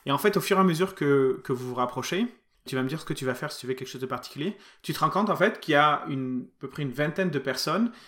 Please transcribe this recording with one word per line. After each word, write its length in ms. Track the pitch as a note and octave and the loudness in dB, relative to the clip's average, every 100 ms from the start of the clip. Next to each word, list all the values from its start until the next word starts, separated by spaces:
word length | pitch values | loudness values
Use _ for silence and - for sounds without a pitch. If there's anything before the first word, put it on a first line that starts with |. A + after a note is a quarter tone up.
| C#3 | -2
Et 40 | |
en 60 | C#3 | 2
fait, 180 | G#3 G3 | 2 2
au 40 | |
fur 160 | - F#3+ | 2 4
et 40 | |
à 40 | |
mesure 320 | F#3 D#3+ F#3 - | 4 4 0 0
que, 440 | C#3+ C#3 C3 - | 4 6 4 2
que 80 | - | -4
vous 160 | B2+ B2 | -4 -4
vous 60 | B2 | -2
rapprochez, 500 | B2 C3 A#2+ F3 A#3+ - _ _ - | -2 -2 -4 -2 -2 -4 _ _ -6
tu 100 | C3 | -2
vas 60 | |
me 60 | C3 | -2
dire 120 | D#3 | -4
ce 60 | - | -6
que 80 | |
tu 100 | C#3+ | -4
vas 100 | C3 | -4
faire 160 | B2 D3 | -4 -6
si 100 | - | -8
tu 60 | B2 | -6
fais 80 | |
quelque 140 | C3 B2+ | -6 -8
chose 140 | B2+ | -8
de 40 | B2+ | -6
particulier. 480 | B2 - C#3 E3+ - - _ | -6 -8 -6 -6 -6 -16 _
Tu 100 | - | -8
te 60 | - | 0
rends 80 | D#3 | 0
compte, 220 | F#3 G#3 | 2 0
en 60 | D#3 | 2
fait, 220 | G3+ A3 | 2 2
qu'il 140 | - | 2
y 40 | C#3+ | 4
a 280 | D3+ C#3+ E3 | 6 2 -2
une, 340 | C3+ C3 B2+ - _ | -4 -4 -6 -8 _
à 20 | |
peu 80 | C3+ | -12
près 140 | - | -6
une 100 | C#3 | -6
vingtaine 380 | B2 D3+ - F#3 | -2 -2 0 0
de 80 | C#3+ | 0
personnes. 520 | C3+ B2 D#3 F3+ A#3 - | -2 -2 -2 0 0 -2